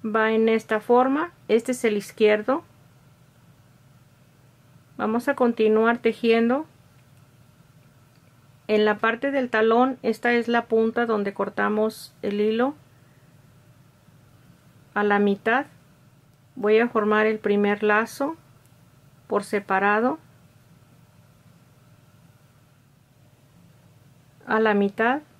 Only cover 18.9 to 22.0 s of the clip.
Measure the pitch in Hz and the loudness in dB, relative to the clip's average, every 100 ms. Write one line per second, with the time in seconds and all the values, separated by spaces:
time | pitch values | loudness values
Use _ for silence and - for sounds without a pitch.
18.9 | _ _ _ _ 202 202 208 202 190 202 | _ _ _ _ -4 -2 -6 -2 0 2
19.9 | 208 247 320 - - - _ _ - _ | 2 0 -4 -12 -20 -20 _ _ -20 _
20.9 | - _ _ _ _ - - _ _ _ | -20 _ _ _ _ -20 -20 _ _ _
21.9 | - | -20